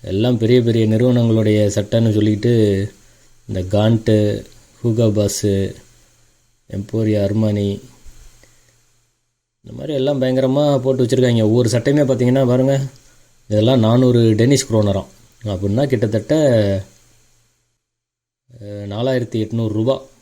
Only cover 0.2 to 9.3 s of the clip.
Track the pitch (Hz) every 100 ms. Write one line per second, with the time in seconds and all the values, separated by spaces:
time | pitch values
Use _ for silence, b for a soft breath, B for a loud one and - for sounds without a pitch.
0.2 | 120 120 110 123 117 113 110 110 123 120
1.2 | 117 110 107 107 104 101 98 113 113 107
2.2 | 104 104 120 117 107 98 101 - b b
3.2 | b _ - 98 92 101 110 113 110 107
4.2 | 104 104 - - _ _ 120 113 117 101
5.2 | 101 - 107 98 98 - - _ _ _
6.2 | _ _ _ _ _ 101 104 113 110 107
7.2 | 101 104 110 104 101 98 - - - -
8.2 | - _ b b b b _ _ _ _
9.2 | _